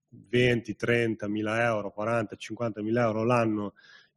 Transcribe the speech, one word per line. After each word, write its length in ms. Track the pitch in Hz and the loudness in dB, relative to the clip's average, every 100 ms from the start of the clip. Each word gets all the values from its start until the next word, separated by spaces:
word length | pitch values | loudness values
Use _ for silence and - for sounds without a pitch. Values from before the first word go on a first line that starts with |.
| _ 117 - | _ -20 -2
venti, 460 | 123 123 117 107 101 | 2 4 2 -2 -4
trentamila 880 | 120 120 117 107 104 107 107 113 | 0 2 2 -2 -4 -4 -2 0
euro, 280 | 117 107 101 | 0 0 -4
quaranta, 440 | 104 107 117 107 98 | -4 -2 0 -2 -8
cinquantamila 640 | - 110 117 107 107 117 | -12 -6 -6 -4 -2 2
euro 220 | 117 107 | 2 2
l'anno 500 | 113 123 110 107 101 - - - _ | 2 2 2 0 -4 -10 -20 -20 _